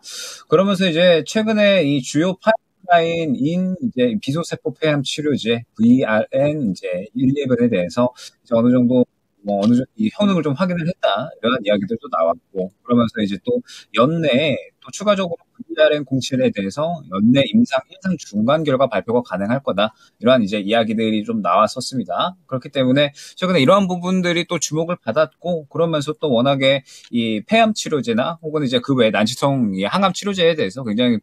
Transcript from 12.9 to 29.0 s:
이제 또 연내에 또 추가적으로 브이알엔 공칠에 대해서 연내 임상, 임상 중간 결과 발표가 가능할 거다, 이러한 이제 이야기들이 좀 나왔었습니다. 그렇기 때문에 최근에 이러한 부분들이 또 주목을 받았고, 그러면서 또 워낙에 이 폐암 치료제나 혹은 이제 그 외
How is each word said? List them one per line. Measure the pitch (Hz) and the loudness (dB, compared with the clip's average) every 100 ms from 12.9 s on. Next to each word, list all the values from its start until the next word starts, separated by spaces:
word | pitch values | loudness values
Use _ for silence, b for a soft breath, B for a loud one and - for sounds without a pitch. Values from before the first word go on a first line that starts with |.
| 120 113 113 | 0 0 -2
이제 | 101 98 - | -4 -4 -4
또 | 123 B B B | -4 B B B
연내에 | 107 127 165 156 123 156 107 - _ | 0 2 2 0 0 0 -2 -8 _
또 | - | -20
추가적으로 | - 202 196 185 170 _ - - | -4 -2 0 -2 -8 _ -20 -10
브이알엔 | - 156 147 139 | 2 2 2 -2
공칠에 | 135 - 131 127 104 | -4 -2 0 0 0
대해서 | 98 139 160 170 - | -6 -4 -6 -6 -8
연내 | 98 233 135 262 | 0 4 4 4
임상, | 220 240 330 - | 2 2 0 -6
임상 | - 190 165 | -8 -6 -6
중간 | - 104 110 156 | -6 -2 0 0
결과 | 151 131 131 | 0 2 2
발표가 | 101 95 120 | 0 -2 -2
가능할 | 120 92 101 131 | -2 -4 -4 -4
거다, | 131 95 107 b b _ | -2 -2 -2 b b _
이러한 | 110 131 | 2 4
이제 | 101 104 | 2 -2
이야기들이 | 98 113 110 110 113 107 107 | 0 0 0 -2 0 -2 -4
좀 | 113 | -4
나왔었습니다. | 87 92 107 131 - 131 95 90 165 185 _ | 0 2 2 0 -8 -8 -6 -4 -4 -6 _
그렇기 | 131 147 | -10 -6
때문에 | 139 127 135 143 B B - | -2 0 2 0 B B -6
최근에 | 185 175 | -2 2
이러한 | 135 196 190 | 4 4 2
부분들이 | 180 175 185 175 170 170 | -2 -2 0 0 -2 -2
또 | 170 | -4
주목을 | - 151 165 175 | -4 -2 -2 -4
받았고, | - 151 151 - 170 170 147 | -2 0 -2 -4 -6 -6 -6
그러면서 | 147 170 156 143 151 | -4 -2 -2 -4 -6
또 | 156 | -2
워낙에 | 117 127 139 135 139 B B B | 0 2 2 2 0 B B B
이 | 120 117 110 - | -4 -2 -4 0
폐암 | 226 220 | 2 2
치료제나 | 214 - 147 120 110 143 170 | 0 -4 -4 -2 -2 -2 -6
혹은 | 160 151 | -6 -4
이제 | 139 123 | -2 -2
그 | - | 0
외 | 131 | 2